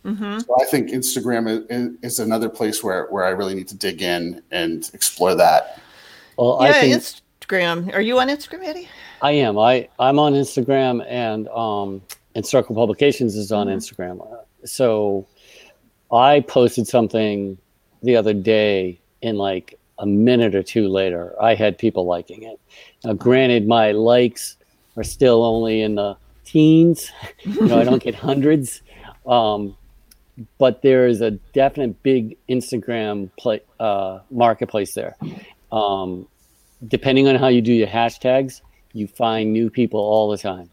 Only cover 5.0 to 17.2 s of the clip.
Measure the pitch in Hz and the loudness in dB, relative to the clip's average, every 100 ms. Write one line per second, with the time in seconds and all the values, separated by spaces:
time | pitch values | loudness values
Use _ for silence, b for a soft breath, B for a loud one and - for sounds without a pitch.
5 | - - 208 185 165 156 - - B B | -6 0 0 4 4 4 0 -16 B B
6 | B B B - 123 131 185 294 180 302 | B B B 0 0 4 4 6 4 2
7 | - - _ _ - 190 175 170 175 190 | -2 -18 _ _ -6 -2 -2 -4 -4 -2
8 | 220 254 254 294 - 349 370 330 359 B | 0 0 0 -4 -8 -12 -12 -12 -16 B
9 | B B 139 147 123 104 117 127 - - | B B 0 2 0 4 4 4 -2 0
10 | 127 143 151 139 135 - 123 135 131 120 | 2 4 2 2 0 -4 0 0 0 -2
11 | - 123 117 107 107 113 113 104 101 98 | -6 -6 -4 -6 -6 -6 -4 -4 -6 -10
12 | - - _ 117 - 135 - 110 113 104 | -16 -20 _ -10 0 0 0 -2 0 2
13 | 143 139 120 104 98 107 101 95 - - | 0 2 -2 -4 -4 -4 -2 -6 -8 -12
14 | 90 90 - 117 - _ - - 127 107 | -12 -12 -18 -20 -20 _ -16 0 2 2
15 | 104 98 98 b b b b b _ _ | 0 -2 -6 b b b b b _ _
16 | _ 117 131 147 123 135 123 - 107 127 | _ 4 6 4 4 2 2 0 0 0
17 | 110 113 | 2 0